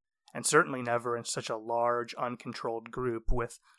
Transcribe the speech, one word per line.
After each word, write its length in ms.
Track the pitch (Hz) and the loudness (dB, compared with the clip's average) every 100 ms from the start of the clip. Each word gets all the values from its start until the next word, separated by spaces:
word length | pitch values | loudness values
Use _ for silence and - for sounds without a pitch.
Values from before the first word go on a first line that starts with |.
| _ _ _ | _ _ _
and 120 | 131 117 | -4 4
certainly 360 | 151 165 131 | 6 6 2
never 340 | 123 120 120 117 | 0 0 0 -4
in 100 | 113 | -4
such 240 | - 120 | -6 -4
a 80 | 113 | -6
large, 560 | 110 117 120 120 117 - | -2 2 4 2 -2 -4
uncontrolled 760 | 127 123 - 117 - 113 113 | -6 -6 -8 -6 -4 -4 -6
group 400 | 117 127 113 - | -4 -2 0 2
with 280 | 123 117 - _ | 2 2 -6 _